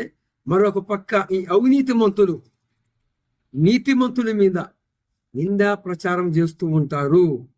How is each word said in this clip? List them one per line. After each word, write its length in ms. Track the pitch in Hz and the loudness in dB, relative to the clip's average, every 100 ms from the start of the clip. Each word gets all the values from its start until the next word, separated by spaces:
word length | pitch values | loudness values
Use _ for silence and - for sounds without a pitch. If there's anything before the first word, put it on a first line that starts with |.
| 240 _ _ _ - | -4 _ _ _ -2
మరొక 340 | 180 208 196 190 | 0 2 0 -4
పక్క 200 | 202 - 208 190 190 | -8 -4 -4 -2 -4
ఈ 20 | 180 | 0
అవినీతిమంతులు 800 | 202 247 277 262 233 220 196 190 151 - _ _ _ _ _ _ _ _ _ _ | 0 4 2 2 2 2 2 0 0 -10 _ _ _ _ _ _ _ _ _ _
నీతిమంతుల 760 | 131 160 247 269 262 254 247 226 214 | 0 2 2 0 0 0 -2 -4 0
మీద 180 | 196 175 - _ _ _ _ _ _ 123 | 0 0 -6 _ _ _ _ _ _ -6
నిందా 340 | 175 202 202 202 | -4 0 0 -2
ప్రచారం 420 | 190 175 185 180 180 160 | -6 -8 -4 -2 -2 0
చేస్తూ 280 | 165 160 170 156 | -2 -2 -4 -2
ఉంటారు. 480 | 139 147 143 170 175 127 - | -2 -4 0 2 2 0 -10